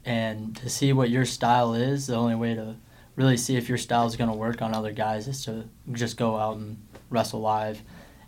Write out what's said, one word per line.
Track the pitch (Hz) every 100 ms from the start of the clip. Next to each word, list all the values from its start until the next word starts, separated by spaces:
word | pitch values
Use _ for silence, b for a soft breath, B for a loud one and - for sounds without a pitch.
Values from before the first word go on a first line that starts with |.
and | - 117 113 110 110 -
to | 123
see | - 139
what | 135 120
your | 123
style | 127 - 120 123 120
is, | 117 127 139 139
the |
only | 120 117 113
way | 117
to | 113 110 113 b b b -
really | 131 120
see | - 127
if | 120
your | 120
style | - 120 117
is | 113
gonna | 117
work | 107 113 117
on | 113
other | 110 107
guys | 104 110 110 117
is | 135
to | - 113 110 - -
just | 117 120 -
go | 117 110
out | 107 107
and | 107 107 - - -
wrestle | 120 107 110
live | 110 107 107 107 - B B B